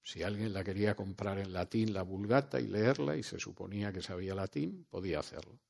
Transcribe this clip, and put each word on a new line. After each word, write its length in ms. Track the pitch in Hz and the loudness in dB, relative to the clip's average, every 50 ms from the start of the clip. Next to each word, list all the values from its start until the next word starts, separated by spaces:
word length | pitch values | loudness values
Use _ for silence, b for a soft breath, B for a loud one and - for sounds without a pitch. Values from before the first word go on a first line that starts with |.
| _ | _
Si 180 | - - 85 | -10 -6 -4
alguien 320 | 82 101 104 101 110 110 95 | -2 -2 0 0 -2 -2 -2
la 100 | 98 90 | -2 -2
quería 320 | 98 95 101 104 104 98 | -2 2 4 4 4 4
comprar 440 | - 101 98 95 - 101 101 95 98 | 2 -2 -6 -4 -2 -2 -2 0 -2
en 120 | 98 92 | -2 -2
latín, 400 | 92 90 90 - - 113 110 110 | -2 -2 -2 2 2 2 2 2
la 120 | 98 95 90 | 2 0 -2
Vulgata, 560 | 92 95 95 101 104 120 139 143 139 139 131 | -2 -2 -2 2 6 6 6 6 4 0 -2
y 60 | 120 | 0
leerla, 500 | 104 98 104 110 123 139 - - 143 - | 2 2 4 6 6 6 4 2 0 0
y 60 | 87 104 | -2 -2
se 160 | - - 85 | -6 -6 -6
suponía 520 | - 95 87 - 92 92 101 101 104 101 | -6 -8 -8 -10 -10 -6 -4 -2 -2 -2
que 120 | 92 92 - | -4 -6 -6
sabía 320 | - 95 90 95 95 95 | -6 -6 -4 -4 -2 -2
latín, 500 | 98 95 95 - 147 147 180 196 185 156 | -2 -2 -2 -2 -2 -2 -2 -4 -8 -14
podía 320 | _ - 87 95 92 78 73 | _ -8 -4 -2 0 0 0
hacerlo. 400 | 73 - - 78 - - - - _ | -2 -4 -8 -10 -12 -12 -18 -20 _